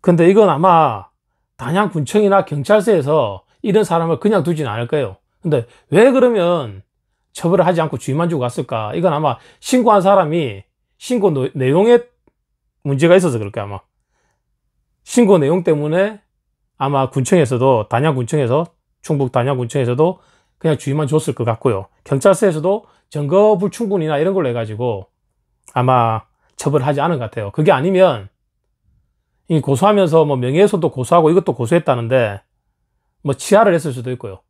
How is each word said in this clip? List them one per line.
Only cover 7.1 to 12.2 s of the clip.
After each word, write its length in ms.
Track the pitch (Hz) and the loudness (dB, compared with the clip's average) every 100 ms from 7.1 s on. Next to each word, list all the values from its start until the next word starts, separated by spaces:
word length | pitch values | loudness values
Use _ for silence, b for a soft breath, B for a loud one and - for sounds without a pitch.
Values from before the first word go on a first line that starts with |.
| _ _ | _ _
처벌을 340 | - 165 190 165 | -6 -2 2 2
하지 140 | 175 | 0
않고 180 | 160 135 | -2 -6
주의만 300 | - 135 170 | -6 -4 -2
주고 120 | 160 | -2
갔을까? 540 | 123 - 139 117 107 | -4 -6 -8 -6 -6
이건 180 | 156 175 | -2 -2
아마 260 | 147 156 117 b b | 0 -2 -4 b b
신고한 400 | - 254 233 208 | -2 0 4 4
사람이 640 | 185 202 165 165 143 98 - _ _ _ | 4 2 2 -2 -4 -8 -18 _ _ _
신고 320 | - 247 196 | -6 0 0
노-, 200 | 143 127 | 0 -4
내용에 460 | - 127 151 214 240 240 _ | -4 0 2 4 2 0 _